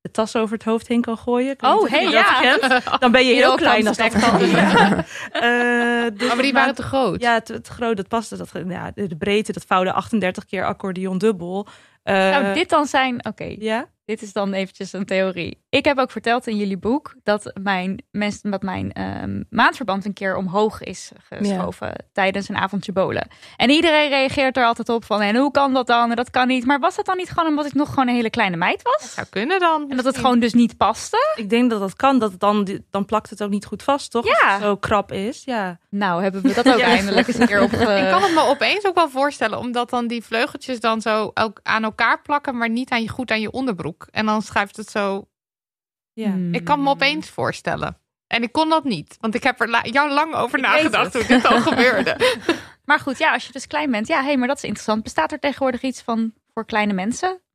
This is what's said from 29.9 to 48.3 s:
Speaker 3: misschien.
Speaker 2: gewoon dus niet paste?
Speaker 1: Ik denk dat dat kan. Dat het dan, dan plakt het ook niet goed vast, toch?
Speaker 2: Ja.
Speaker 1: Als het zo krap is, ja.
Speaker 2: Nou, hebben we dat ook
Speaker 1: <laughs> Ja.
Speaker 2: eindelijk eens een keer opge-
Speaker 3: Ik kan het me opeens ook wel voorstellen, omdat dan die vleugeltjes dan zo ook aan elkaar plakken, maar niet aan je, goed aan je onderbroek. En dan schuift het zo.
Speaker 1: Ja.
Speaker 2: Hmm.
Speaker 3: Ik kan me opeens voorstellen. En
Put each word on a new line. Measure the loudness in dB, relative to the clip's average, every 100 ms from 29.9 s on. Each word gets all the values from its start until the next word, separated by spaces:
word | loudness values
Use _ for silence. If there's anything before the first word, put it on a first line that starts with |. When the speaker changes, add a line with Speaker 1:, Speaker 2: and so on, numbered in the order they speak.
| -2 -2
Speaker 3:
misschien. | 0
Speaker 2:
gewoon | 2 4
dus | 4
niet | 4 2 2
paste? | 0 0 -2 0 0 -2
Speaker 1:
Ik | -2
denk | 2 2
dat | 0
dat | -4 0
kan. | 2 2
Dat | 0
het | 0
dan, | 0 2 -2 -6 -6
dan | -6 -2
plakt | -2 -4
het | -8
ook | -4
niet | -4 -6
goed | -6
vast, | -2 -2 -2
toch? | -4 -2
Speaker 2:
Ja. | 2
Speaker 1:
Als | 2
het | 2
zo | 0 -2
krap | 0 0 0
is, | -6 -6 -8 -6
ja. | -4 -6 -8 _
Speaker 2:
Nou, | -2 0 0
hebben | -2 0
we | 0
dat | 4 4
ook | 4
Speaker 1:
<laughs> | 4
Ja. |
Speaker 2:
eindelijk | 2 2 0 0
eens | 2
een | 2
keer | 4
opge- | 2 2 2 2
Speaker 3:
Ik | 4
kan | 4
het | 4
me | 4
opeens | 2 2 0 0 0
ook | 2
wel | 0
voorstellen, | 0 -2 0 -4 -2
omdat | -4 -4 -2
dan | -2 -2
die | -6
vleugeltjes | -4 -2 -2 -4 -8 -4
dan | -2 -2
zo | 0 0 -2
ook | -2 -4 -4
aan | -2 -2
elkaar | -2 0 0 0
plakken, | -2 -2 -2 -4
maar | -2
niet | -2 -2
aan | -4
je, | -4
goed | -6 -2
aan | -2
je | -2
onderbroek. | -4 -4 -4 -8 -10 -10
En | -4 0
dan | -2
schuift | 0 -2 -2 -8
het | -6
zo. | -4 -2 -4 -8 _ _ _ _ _ _ _ _
Speaker 1:
Ja. | -6 -4
Speaker 2:
Hmm. | -2 -2
Speaker 3:
Ik | -4
kan | -2 0
me | 2
opeens | 2 0 0 -8
voorstellen. | -4 -4 -4 -6 -4 -6 -8 _ _
En | _